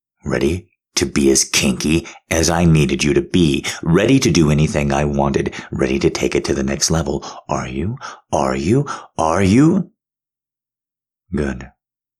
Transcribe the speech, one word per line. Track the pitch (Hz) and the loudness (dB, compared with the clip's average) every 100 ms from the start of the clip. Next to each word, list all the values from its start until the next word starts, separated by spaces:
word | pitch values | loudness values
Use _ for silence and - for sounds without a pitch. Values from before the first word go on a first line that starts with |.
| _ _ | _ _
Ready? | 73 64 69 90 - _ _ - | -6 -2 0 -2 -8 _ _ -4
To | 69 | -2
be | 76 67 | 0 2
as | 67 | 2
kinky | - - 73 - 78 80 - - - | 0 -2 -2 -2 0 0 -2 -12 -4
as | 85 82 | -2 0
I | 85 85 | 2 4
needed | 80 69 69 | 4 2 0
you | 73 | 0
to | 69 | 0
be, | - - 80 67 - - | 0 2 2 0 -4 -6
ready | 82 85 107 135 | 0 2 4 4
to | - | 4
do | - 76 | 2 4
anything | 73 78 78 71 | 2 2 0 -2
I | 69 73 | 0 0
wanted, | 71 69 69 - - - | 0 0 0 -4 -8 -10
ready | - 65 69 | -4 -2 0
to | 82 | -2
take | - - 69 | 0 -2 -2
it | - | -2
to | |
the | 69 | -2
next | 67 73 - | -4 -2 -2
level. | 80 71 71 - - - | 0 -2 -4 -8 -14 -6
Are | 69 64 | -6 -6
you? | 64 87 127 - - _ | -6 -6 -8 -12 -18 _
Are | 82 67 65 | -2 -2 -2
you? | 73 127 143 - - - | 0 0 0 -8 -10 -2
Are | 80 85 | 0 2
you? | 98 110 156 180 - _ _ _ _ _ _ _ _ _ _ _ _ _ _ 82 | 4 6 6 2 -2 _ _ _ _ _ _ _ _ _ _ _ _ _ _ -6
Good. | 69 65 64 _ _ _ _ _ | -4 -6 -12 _ _ _ _ _